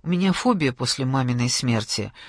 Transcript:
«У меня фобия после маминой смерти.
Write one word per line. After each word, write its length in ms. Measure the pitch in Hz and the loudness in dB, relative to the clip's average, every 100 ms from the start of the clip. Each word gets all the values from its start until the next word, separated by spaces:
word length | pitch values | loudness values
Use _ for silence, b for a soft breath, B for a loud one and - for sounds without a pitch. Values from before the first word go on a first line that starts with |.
«У 60 | 165 | -2
меня 240 | 175 190 | 0 2
фобия 400 | 180 247 208 139 | 2 2 2 0
после 320 | 123 127 - | 0 -4 -2
маминой 440 | 131 135 127 120 123 | 0 0 0 0 0
смерти. 640 | - 127 113 104 - 104 B | 0 0 0 0 -4 -6 B